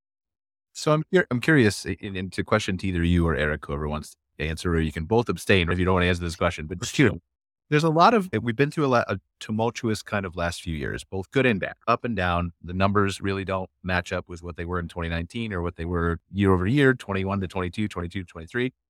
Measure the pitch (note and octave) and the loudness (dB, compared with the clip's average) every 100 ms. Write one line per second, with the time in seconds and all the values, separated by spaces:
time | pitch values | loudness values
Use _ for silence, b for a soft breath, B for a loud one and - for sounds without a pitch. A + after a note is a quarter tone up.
0 | _ _ _ _ _ _ _ - - D3+ | _ _ _ _ _ _ _ -6 0 0
1 | - F#3 - B2 C3+ D#3 G#2+ - - F#2+ | 2 0 2 0 4 6 6 2 -4 -8
2 | G#2 F#2+ F#2 - F#2 A2 - F#2 G2 F2 | -8 -8 -6 -6 0 0 0 -4 -2 0
3 | E2+ F2 E2+ C#2 D2+ D2+ - C#2+ D2+ D2 | 4 4 2 2 -2 -4 -6 -6 -4 -6
4 | - - _ - D2 D#2+ F2+ E2 D#2+ E2+ | -10 -18 _ -8 -6 -4 0 0 0 -2
5 | D#2+ A2 A#2+ F2 - G2 E2+ F2+ F2+ F#2 | 0 2 2 -2 4 4 4 2 2 4
6 | F2 F2+ F2 D#2+ F2+ - D#2 F2+ - - | 4 2 -2 -2 -2 -2 -8 -8 -4 2
7 | B2 - - _ _ _ - D3 E3 D#3 | 2 2 -8 _ _ _ -2 0 2 6
8 | F#3 A#3+ F#3+ A2 A#2+ A#2 C#3+ D#3 C#3+ A#2+ | 6 6 2 -2 -2 0 0 0 2 2
9 | - G2+ - - - G#2+ A2+ - A2+ G#2+ | 2 -4 -8 -14 -6 -2 -2 -2 -2 -4
10 | - G#2 F#2+ F2 E2+ - - D#2 A#1+ G1+ | -4 -6 -4 -4 -4 -4 -6 -6 -6 -8
11 | - F#2+ F#2+ C3+ B2+ G2+ - - - A#2+ | -8 -10 -4 0 2 0 -4 -6 -2 -2
12 | B2 G#2 F2+ F2 F2 - F2 F2+ G2 G2+ | -2 -2 0 0 -2 -6 -8 0 2 4
13 | G2 F#2+ G2 G2 F#2 F#2+ F#2 _ F2+ F2+ | 2 0 -4 -4 -4 -4 -6 _ -4 -2
14 | - F#2 - F2 F2 E2+ E2+ F2+ E2+ - | -2 -6 -8 -12 -12 -10 -6 -4 -6 -6
15 | E2 E2+ E2+ A#2+ A2+ F#2+ E2+ E2 E2+ F2 | -4 -4 -6 -8 -6 -4 -6 -6 -4 -2
16 | E2+ E2+ _ F#2+ G2 F#2 F#2 C#3+ C3+ B2 | 0 -2 _ 2 4 4 4 4 4 4
17 | - F#2+ F#2+ G2 F#2 F#2+ F2+ F2 G#2 - | -2 -4 -2 -2 -4 -4 -4 -4 -6 -6
18 | F2 G2 F2+ E2+ E2 A#2+ B2+ - _ | -8 -8 -12 -14 -10 -4 -4 -6 _